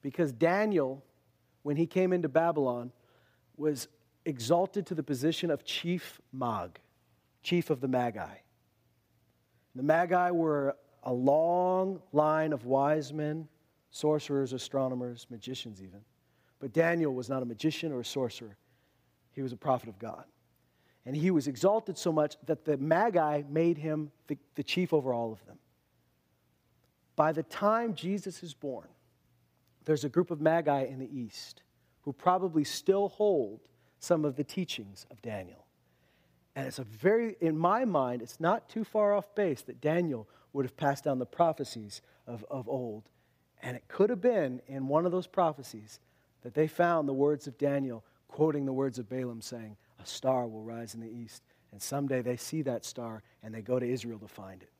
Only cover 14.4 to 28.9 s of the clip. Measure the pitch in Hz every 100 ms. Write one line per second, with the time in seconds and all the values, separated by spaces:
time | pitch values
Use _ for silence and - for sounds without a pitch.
14.4 | 131 127 - 139 131 127 123 120 - 120
15.4 | 113 127 120 98 95 95 107 _ _ _
16.4 | _ _ 139 151 165 170 156 127 120 135
17.4 | 123 113 160 156 165 131 120 - 123 -
18.4 | 113 101 _ _ _ _ _ _ _ -
19.4 | 135 117 156 127 113 98 113 - - _
20.4 | _ _ _ _ _ _ 123 143 175 170
21.4 | 139 123 185 220 220 175 180 156 151 -
22.4 | - 165 - 143 143 165 226 180 151 147
23.4 | 143 147 170 160 156 156 151 _ _ 143
24.4 | _ - 139 - 180 156 131 120 117 110
25.4 | - - _ _ _ _ _ _ _ _
26.4 | _ _ _ _ _ _ _ - 156 156
27.4 | 160 - 208 220 233 175 170 202 185 170
28.4 | 175 143 147 123 -